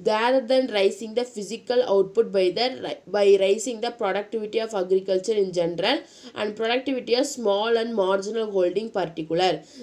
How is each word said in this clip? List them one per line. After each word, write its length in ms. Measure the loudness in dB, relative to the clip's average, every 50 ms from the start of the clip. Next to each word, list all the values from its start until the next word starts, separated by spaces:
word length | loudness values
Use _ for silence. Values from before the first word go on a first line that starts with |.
| -2
rather 380 | 0 0 2 2 2 2 2 2
than 200 | 2 2 2 2
raising 500 | 2 2 2 2 2 0 -2 -8 -6 -4
the 100 | -4 -4 -4 -6
physical 480 | -10 -10 -8 -10 -8 -4 0 0 2
output 480 | 2 4 2 2 2 2 2 0 0 2
by 240 | 2 2 2 2 2
the 120 | 0 -2 -2
ri-, 300 | -2 -6 -8 -8 -8 -10 -6 -4
by 240 | 0 4 6 6 6
raising 460 | 6 6 4 2 2 0 -4 -6 -4
the 120 | -6 -6 -4 -2
productivity 640 | -2 -2 0 -2 -4 -4 -6 -6 -6 -4 -4 -4
of 100 | -4 -2
agriculture 640 | -2 -4 0 2 2 2 2 0 0 0 0 0 0
in 160 | 2 0 0
general 460 | 0 0 -2 -2 -2 0 0 0 0 0 -4 -10 -20 -20 -20 -12 -8
and 220 | -6 -6 -6 -4
productivity 580 | -4 -2 -2 0 -2 -2 -2 -4 -4 -4 -2 -2
of 120 | 0 0 -2 -4
small 400 | -2 0 0 0 2 2 0 0
and 220 | 0 -2 -2 -2 0
marginal 520 | 2 2 0 0 -2 -4 -4 -4 -4 -2
holding 400 | 0 0 0 0 0 -2 -6 -4
particular. 720 | -4 -4 -4 -4 -6 -8 -6 -4 0 0 2 0 0 -2 -6 -14 -20 -20